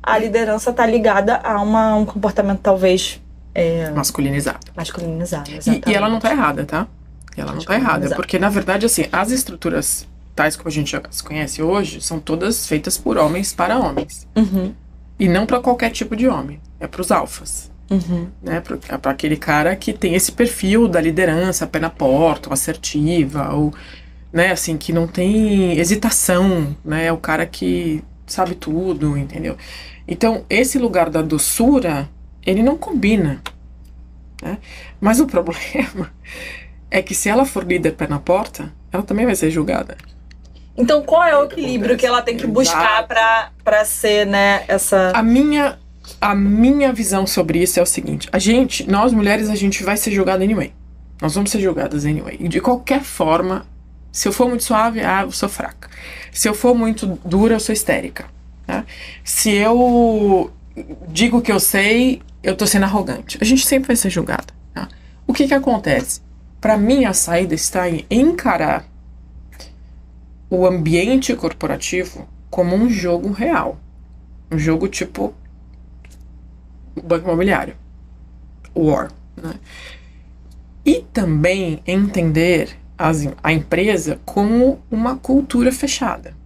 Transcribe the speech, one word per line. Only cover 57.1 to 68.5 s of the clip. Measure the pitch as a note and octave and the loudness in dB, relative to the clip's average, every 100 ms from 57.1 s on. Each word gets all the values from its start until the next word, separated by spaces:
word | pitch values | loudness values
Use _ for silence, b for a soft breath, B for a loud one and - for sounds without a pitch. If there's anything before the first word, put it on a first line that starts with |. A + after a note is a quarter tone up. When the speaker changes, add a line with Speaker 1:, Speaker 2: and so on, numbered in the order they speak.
| F3 | -6
Speaker 2:
dura, | F3+ F#3 A3 | -2 2 4
eu | A3 | 2
sou | A3 | 0
histérica, | C4 - - C4+ - - - - - - | -2 -2 -2 -4 -12 -18 -20 -20 -18 -8
né? | - - B B B | -8 -8 B B B
Se | - - A3 | -6 -2 2
eu | G3+ G#3+ A#3+ B3 A#3+ A#3 A3 G3+ F#3+ - - - - - - E3 | 4 4 4 4 6 4 4 4 4 2 -8 -20 -18 -16 -16 -8
digo | D#3+ A#3+ A#3+ | 0 2 4
que | A#3+ | 2
eu | G3 | 0
sei, | - G3+ G3+ A3+ B3+ B3+ - - | 2 2 4 4 2 0 -8 -6
eu | - F#3+ | -4 0
tô | G#3 | 2
sendo | G3+ | 2
arrogante. | G3 G3+ F3+ A#2+ - - | 2 0 -2 -8 -10 -2
A | |
gente | G#3+ C4 - | 2 4 4
sempre | C4+ C4 | 0 2
vai | A#3+ | 0
ser | G3 | 0
julgada, | F3 - - - - - | -2 -2 -4 -6 -20 -16
tá? | - F#3 b b b - | -12 -12 b b b -6
O | |
que | - C#4 | 0 2
que | |
acontece? | C#4 C4+ A3+ D#3+ C3+ - - - - - - | 2 2 0 2 0 0 -10 -12 -20 -20 -4
Pra | G#3+ G#3+ | 2 4
mim, | G#3 C#4 | 4 4
a | A#3 | 4
saída | F#3 - E3+ F3+ | 2 0 0 0
está | D#3+ - F#3+ F3+ | -2 -2 -2 -2
em | E3 - | -2 0
encarar | A3 D4 E4+ B3+ | 4 4 2 0